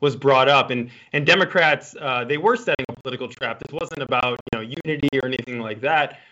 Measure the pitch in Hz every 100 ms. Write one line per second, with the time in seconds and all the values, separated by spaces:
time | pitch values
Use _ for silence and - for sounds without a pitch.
0 | 143 123 135 131 131 143 131 123 120 -
1 | - 143 143 180 180 185 156 143 - -
2 | 147 123 120 147 190 240 247 156 131 131
3 | 131 127 123 - 120 117 - 156 165 160
4 | 127 127 123 120 - 113 110 139 160 151
5 | 143 135 127 127 120 120 113 110 135 156
6 | 147 - _